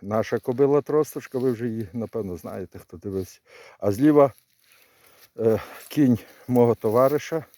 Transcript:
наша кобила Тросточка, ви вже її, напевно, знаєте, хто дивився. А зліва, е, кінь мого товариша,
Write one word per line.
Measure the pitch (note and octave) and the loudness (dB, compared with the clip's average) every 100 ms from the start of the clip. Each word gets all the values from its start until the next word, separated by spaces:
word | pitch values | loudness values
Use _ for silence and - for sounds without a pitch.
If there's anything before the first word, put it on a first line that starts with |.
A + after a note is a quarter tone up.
наша | G2 G#2+ G#2+ A#2 | -6 -4 -2 -4
кобила | - B2 C#3 C#3+ | -4 0 2 2
Тросточка, | - D3 D3 D3 - C3+ | 0 -2 -2 -6 -10 -4
ви | C3 | -4
вже | A2+ A#2+ | -4 -6
її, | A2+ G#2+ | -6 -8
напевно, | A#2 G#2+ A2+ F#2+ F2+ | -8 -8 -8 -8 -10
знаєте, | G2+ G2 - F#2+ | -12 -12 -12 -16
хто | - F2 | -20 -16
дивився. | G2+ F#2+ F2+ - _ - - - | -8 -8 -8 -12 _ -20 -20 -6
А | G#2 | -2
зліва, | G2+ D3 D3 C#3 - _ _ _ _ _ _ _ _ _ - | 2 4 6 4 2 _ _ _ _ _ _ _ _ _ -2
е, | A2+ A2 - - - | 0 0 -2 -18 -8
кінь | C#3+ C#3 A#2 - - - | 0 2 2 -2 -16 -2
мого | B2 A#2+ A2 | 2 4 2
товариша, | A2+ A2+ C3+ D3 - D#3+ - | 0 2 2 0 -4 -10 -10